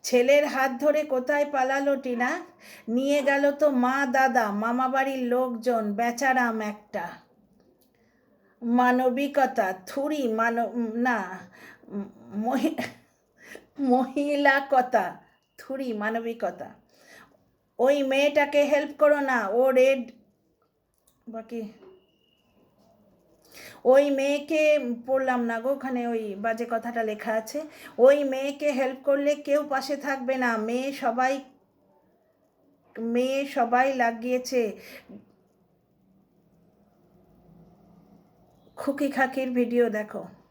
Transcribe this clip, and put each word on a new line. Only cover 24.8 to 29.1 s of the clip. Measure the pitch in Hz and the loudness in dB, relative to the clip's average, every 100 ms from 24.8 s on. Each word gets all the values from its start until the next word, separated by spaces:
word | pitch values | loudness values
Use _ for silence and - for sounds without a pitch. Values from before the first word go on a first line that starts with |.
| 247 233 - | 0 -8 -2
পড়লাম | 262 262 247 | -2 0 -2
না | 233 226 | -2 -4
গো, | 240 | -4
ওখানে | 269 262 247 240 | -4 -4 -6 -4
ওই | 233 214 | -4 -6
বাজে | 196 226 226 233 | -6 -6 -4 -4
কথাটা | 226 233 233 | -4 -4 -4
লেখা | 220 214 - | -4 -6 -4
আছে। | 220 220 285 311 - - - | -4 -4 -10 -10 -16 -18 6
"ওই | 247 285 | 6 6
মেয়েকে | 277 262 277 285 294 | 2 -2 -4 -2 -2
হেল্প | 262 262 262 | 0 -2 -2
করলে | - | 0